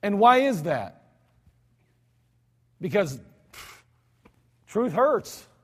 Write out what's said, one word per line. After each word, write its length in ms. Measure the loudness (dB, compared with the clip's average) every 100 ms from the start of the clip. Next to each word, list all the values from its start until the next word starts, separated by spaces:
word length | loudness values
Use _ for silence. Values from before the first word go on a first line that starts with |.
And 140 | -4 4
why 220 | 6 6
is 240 | 2 -2
that? 380 | -4 -6 -6 -16 _ _ _ _ _ _ _ _ _ _ _ _ _ _ _ _ _ _
Because, 400 | -4 -2 -2 -6 -18 _ _
pff, 300 | -20 -20 -20 _ _ _ _ _ _ _ _ _
truth 260 | -4 -2
hurts. 540 | 0 2 0 -4 -20 -20 _